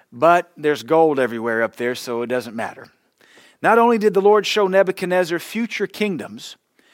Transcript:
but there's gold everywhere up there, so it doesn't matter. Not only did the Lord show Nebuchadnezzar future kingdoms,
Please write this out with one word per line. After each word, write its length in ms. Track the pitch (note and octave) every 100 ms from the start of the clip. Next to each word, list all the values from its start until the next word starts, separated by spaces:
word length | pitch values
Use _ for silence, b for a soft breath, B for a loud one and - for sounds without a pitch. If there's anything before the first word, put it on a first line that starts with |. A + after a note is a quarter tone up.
| b
but 400 | A#2+ D#3 F3 F3 -
there's 280 | D3+ C#3
gold 360 | A#2 D#3+ D#3+ C#3
everywhere 440 | B2 A#2 A#2 A2+
up 140 | A2 -
there, 180 | A#2+ B2
so 260 | - A#2
it 60 | A#2
doesn't 280 | B2+ A#2 A2+
matter. 320 | G#2 - A2 _ _ _ b b b b
Not 180 | E3 A#3
only 180 | A#3+ A#3
did 160 | G#3
the 80 | F#3+
Lord 240 | G3+ G#3+ -
show 220 | G#3+ F#3+
Nebuchadnezzar 720 | F#3+ F#3 F#3 F3+ F#3 E3+ E3+
future 480 | - G#3+ A#3 - F#3+
kingdoms, 720 | - G#3+ D3+ - G#2+ - - _ b b